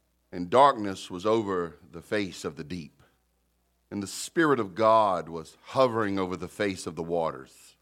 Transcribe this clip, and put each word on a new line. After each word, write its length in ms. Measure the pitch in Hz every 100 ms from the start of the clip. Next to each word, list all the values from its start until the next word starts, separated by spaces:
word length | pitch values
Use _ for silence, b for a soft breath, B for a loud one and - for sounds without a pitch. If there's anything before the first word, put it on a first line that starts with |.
| _ _ _
and 180 | 92 87
darkness 640 | 117 143 123 101 95 -
was 120 | 92
over 520 | 107 113 101 92 85 78 -
the 100 | 85
face 420 | - 107 95 85
of 120 | 90 76
the 80 |
deep. 380 | 78 90 73 _ _ _ _ _ _ _ _ _ -
And 140 | 101
the 60 | 95
Spirit 500 | - - 175 160 127
of 160 | 98
God 540 | 87 110 110 104 90 80
was 280 | 82 78 -
hovering 560 | - 131 127 113 104 98
over 180 | 92 92
the 120 | 90
face 400 | - 104 92 92
of 80 | 82
the 80 |
waters. 720 | 85 85 80 67 65 _ - _